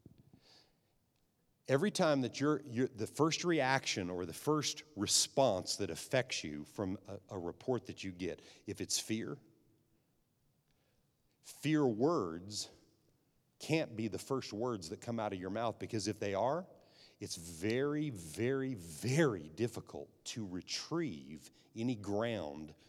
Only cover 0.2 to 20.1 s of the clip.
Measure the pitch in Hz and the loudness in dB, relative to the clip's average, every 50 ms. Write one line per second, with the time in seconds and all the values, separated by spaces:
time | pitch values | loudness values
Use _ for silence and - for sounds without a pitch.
0.2 | - - - - _ - - - - _ _ _ _ _ _ _ _ _ _ _ | -20 -20 -20 -20 _ -20 -20 -20 -20 _ _ _ _ _ _ _ _ _ _ _
1.2 | _ _ _ _ _ _ _ _ _ - 135 139 175 214 - - 185 160 147 139 | _ _ _ _ _ _ _ _ _ 2 4 4 4 4 2 4 4 6 6 4
2.2 | 127 113 - - 135 147 151 139 - - 117 117 131 117 - - 110 - - - | 4 0 0 2 2 2 2 2 0 -4 0 0 0 0 0 -4 -6 -6 2 2
3.2 | 147 165 156 - - 175 170 156 131 127 135 135 - - - 113 92 87 90 90 | 2 2 2 0 2 2 2 4 4 6 4 4 4 2 -2 0 -2 -2 -2 -2
4.2 | 92 85 80 - - 147 151 151 131 - - - - - - 101 101 98 - - | -4 -4 -6 -4 0 2 2 2 2 0 -4 -4 -10 -14 -4 -2 0 4 4 4
5.2 | - - - - 135 123 101 92 87 - - - 101 87 80 - - - - 131 | 4 4 4 6 6 6 6 4 0 -2 -2 -2 -2 -2 -2 -6 -4 0 2 2
6.2 | 123 - - - - 80 73 73 76 - - - 104 92 95 - - - 98 101 | 2 2 -2 -4 -4 -6 -6 -6 -8 -10 -6 -4 -2 -2 -2 -4 -6 -12 -14 -14
7.2 | - - 113 95 85 85 85 - - - 127 113 - - - - - 95 90 87 | -12 -10 -8 -6 -4 -4 -6 -6 -2 0 0 0 -2 -6 -10 -8 -8 -10 -6 -4
8.2 | 92 85 78 - - - - - - - 98 - 95 80 - - - - 110 110 | -4 -4 -4 -6 -10 -20 -20 -16 -10 -10 -6 -6 -4 -2 -2 -2 0 0 -2 -2
9.2 | 110 120 143 143 - - _ _ _ _ _ _ _ _ _ _ _ _ _ _ | -2 -4 -6 -10 -12 -20 _ _ _ _ _ _ _ _ _ _ _ _ _ _
10.2 | _ _ _ _ _ _ _ _ _ _ _ _ _ _ _ _ _ _ _ _ | _ _ _ _ _ _ _ _ _ _ _ _ _ _ _ _ _ _ _ _
11.2 | _ _ _ _ _ - - - - 147 156 151 147 127 113 104 123 156 175 156 | _ _ _ _ _ -20 -18 -6 0 2 4 6 6 4 4 4 4 4 4 4
12.2 | 98 85 80 87 92 101 104 98 - - - - - _ _ _ _ _ _ _ | 2 0 -2 -4 -6 -8 -8 -8 -8 -8 -12 -20 -20 _ _ _ _ _ _ _
13.2 | _ _ _ _ _ _ _ _ - - 151 160 151 120 113 107 113 107 90 - | _ _ _ _ _ _ _ _ -4 0 0 0 0 -2 -4 -4 -4 -4 -4 -6
14.2 | - - 139 131 123 - - 101 117 127 120 101 85 78 98 - - 120 117 117 | -4 -2 -2 -2 -2 -4 -4 -4 -2 -2 -2 -4 -6 -8 -10 -10 -6 -6 -4 -2
15.2 | 107 104 98 92 90 92 98 113 117 117 104 - 98 - - 113 95 104 104 - | -2 -2 -2 -4 -4 -4 -2 -2 -2 -2 -2 -4 -8 -4 -4 -2 -2 -2 -2 -2
16.2 | 110 101 98 95 107 123 143 170 190 - - - - - - - - - - _ | -2 -2 0 2 2 2 2 0 -2 -8 -14 -20 -20 -20 -20 -20 -20 -20 -14 _
17.2 | 104 - - 85 82 85 85 78 87 107 113 127 139 147 147 151 156 147 120 95 | -8 -8 -8 -8 -8 -10 -10 -2 0 2 2 2 2 0 0 0 -2 -2 -4 -6
18.2 | 82 78 76 95 113 123 135 135 135 131 131 98 85 85 80 73 - 117 131 156 | -10 -10 -4 0 0 2 2 0 0 -2 -4 -6 -8 -10 -12 -4 -2 2 6 6
19.2 | 170 139 110 87 73 78 80 80 110 123 - 101 - - - 76 71 - | 6 6 6 2 -4 -8 -2 -2 -2 -2 -2 -6 -12 -10 -12 -12 -12 -14